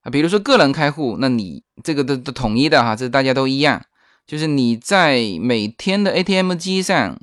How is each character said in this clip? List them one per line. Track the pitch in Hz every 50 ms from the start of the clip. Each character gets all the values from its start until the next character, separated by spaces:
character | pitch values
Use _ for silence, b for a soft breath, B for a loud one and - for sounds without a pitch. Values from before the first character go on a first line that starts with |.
| _
啊， | 120
比 | 127 143
如 | 156 170
说 | 202 208
个 | 202 277 262 220
人 | 151 135 135
开 | 160 151 147
户， | 143 160 147 120 98 80
那 | 135 131
你 | 123 113 98 87 71 - - _ _ - -
这 | 165 156
个 | 143 135
都， | 127 139
都 | 127 127 139
统 | 127 - 127 107 107 120
一 | 147 160
的 | 156 135 117
哈， | 117 110
这 | 110 127 123
大 | 123 139 131
家 | 131 127
都 | 135 135 131
一 | 135 139
样， | 147 143 113 - - _ _ _ _ _ _ _ _
就 | - 151
是 | 151 156
你 | 156 147 139 123 120 117
在 | 110 - - 196 190 170 151 135 120 113 104 90 80
每 | 104 123 120 110 104 107
天 | - - - 196 190 208 202
的 | 190 -
A | 180 180
T | 196 190
M | 185 185 180 180
机 | 165 175 185 190 190 180
上 | - 185 151 110 87 64 -